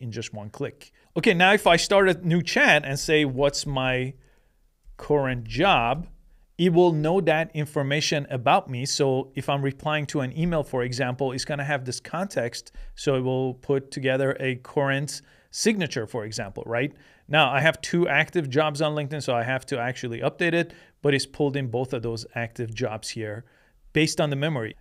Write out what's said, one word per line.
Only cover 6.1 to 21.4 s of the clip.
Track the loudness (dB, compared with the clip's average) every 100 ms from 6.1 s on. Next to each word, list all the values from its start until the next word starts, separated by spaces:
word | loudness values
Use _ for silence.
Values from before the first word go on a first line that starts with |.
| -16 _ _ _ 0
it | 4
will | 6 6
know | 4 2 2
that | 2 0 0
information | -4 -4 -4 0 0 0 -2 -2
about | -2 2 2 2
me. | -6 -4
So | 0 2 2 -2
if | -6 -4
I'm | -2
replying | -2 -4 -4 -2 -2
to | -2
an | -4 -2
email, | -2 -2
for | -2 -4
example, | -4 -2 -4 -2 -4
it's | -4
gonna | -6 -6
have | -4 -4
this | -4 -10
context. | -8 -6 -4 -4 -4 -6 -14 -16 -16
So | -6 -2 0
it |
will | 0 -2 -2
put | -4 -2 -2 -2
together | -4 -2 2 0 0
a | -4 -6
current | -4 -2 0 0 -4 -8 -16 _ _
signature, | -2 0 0 -2 -4 -6
for | -6
example, | -6 -8 -10 -10
right? | -4 -2 -2 -6 _ _ -2
Now | 2 4
I | 4
have | 2 0
two | -2 0 2
active | 2 0 -2 0
jobs | 0 0 0
on | -2
LinkedIn, | -2 -6 -6
so | -2
I | -2
have | -2 -4 -4
to | -6
actually | -4 -6 -8 -4
update | -6 -2 0
it, | 0 -2 -8 -20 _
but | 0
it's | 2 0
pulled | -2